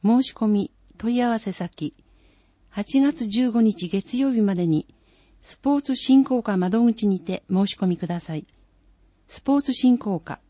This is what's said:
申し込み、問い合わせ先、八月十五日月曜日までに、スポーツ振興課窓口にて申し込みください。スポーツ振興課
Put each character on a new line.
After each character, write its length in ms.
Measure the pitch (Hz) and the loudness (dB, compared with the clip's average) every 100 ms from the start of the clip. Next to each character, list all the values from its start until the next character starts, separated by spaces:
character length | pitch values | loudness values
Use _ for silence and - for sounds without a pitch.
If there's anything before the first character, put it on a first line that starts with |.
申 180 | 202 240 | 2 2
し 100 | 269 | 0
込 140 | - 220 | -2 0
み、 220 | 208 196 _ _ _ | 0 -2 _ _ _
問 180 | 220 240 | -4 -2
い 60 | |
合 60 | 240 | 0
わ 100 | 226 | -2
せ 140 | 208 | -6
先、 420 | 185 175 - 151 _ _ _ _ _ _ _ _ | -8 -10 -8 -10 _ _ _ _ _ _ _ _
八 320 | - 208 269 | -10 -2 2
月 260 | 277 294 226 | 2 0 -4
十 240 | 208 254 | 0 0
五 120 | 226 | 2
日 260 | 220 202 180 | 2 2 -4
月 300 | 196 - 247 | -4 -4 -2
曜 160 | 277 | 0
日 80 | 240 | 2
ま 120 | 202 | 0
で 120 | 185 175 | 0 0
に、 200 | 156 - _ _ _ _ _ | 0 -4 _ _ _ _ _
ス 160 | - - | -20 -6
ポ 200 | 269 285 | 0 0
ー 40 | |
ツ 160 | 285 262 | -2 -6
振 280 | - 262 | 4 4
興 180 | 262 254 | 4 0
課 140 | 220 196 | 0 -2
窓 280 | 180 220 | 0 2
口 220 | 240 226 208 | 2 2 0
に 140 | 185 | -2
て 220 | - 185 _ | -4 -10 _
申 180 | 185 196 | 0 0
し 100 | - | 0
込 100 | 185 | -2
み 100 | 170 | -2
く 100 | 165 | -4
だ 140 | 170 | -8
さ 140 | - 156 | -8 -12
い。 100 | - _ _ _ _ _ _ _ _ | -12 _ _ _ _ _ _ _ _
ス 120 | - | -10
ポ 160 | - 277 | 0 0
ー 60 | |
ツ 100 | 285 | 0
振 240 | 254 254 240 | 0 2 2
興 240 | 214 180 | 0 -6
課 200 | - 135 | -6 -16